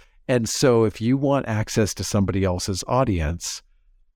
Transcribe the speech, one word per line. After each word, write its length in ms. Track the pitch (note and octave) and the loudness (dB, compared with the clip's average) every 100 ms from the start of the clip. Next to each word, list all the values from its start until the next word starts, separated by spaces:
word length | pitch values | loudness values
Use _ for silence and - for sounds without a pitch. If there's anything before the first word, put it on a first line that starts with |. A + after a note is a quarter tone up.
| - _ - | -20 _ 0
And 180 | B2+ A2 | 0 0
so 380 | - C#3 A#2 | 2 4 4
if 160 | A2 - | 2 0
you 160 | A2 C3+ | 0 0
want 320 | C#3 C#3 - | 2 0 0
access 460 | G#2+ G#2+ - G2+ | -2 0 0 0
to 100 | - | -2
somebody 400 | G2 G#2+ F#2+ G2 | -2 0 0 0
else's 400 | F#2+ F2+ - F#2 - | 0 -2 -4 -6 -2
audience, 760 | B2 C3 F2+ D2+ E2+ - - _ _ _ _ _ | -2 0 0 -2 -4 -8 -12 _ _ _ _ _